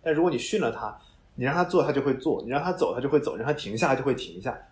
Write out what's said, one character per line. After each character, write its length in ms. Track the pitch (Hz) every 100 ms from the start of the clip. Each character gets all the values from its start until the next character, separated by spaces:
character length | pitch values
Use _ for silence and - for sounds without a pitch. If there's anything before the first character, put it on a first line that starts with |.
但 100 | 165
如 120 | 151
果 80 | 175
你 60 | 135
训 200 | - 208
了 120 | 120
它， 260 | - 107 - - - _ -
你 100 | 127
让 80 |
它 100 | 170
做 200 | 175 175
它 80 | 147
就 100 | 135
会 100 | 139 127
做， 260 | 160 -
你 60 | 117
让 100 | 143
它 140 | 180
走 220 | - - 127
它 40 |
就 80 | 139
会 120 | 147
走， 140 | -
你 100 | 95
让 20 | 127
它 80 |
停 240 | 147 98 113
下 120 | 143
它 60 | 131
就 60 |
会 140 | 131 123
停 260 | - 87
下， 180 | 117 - -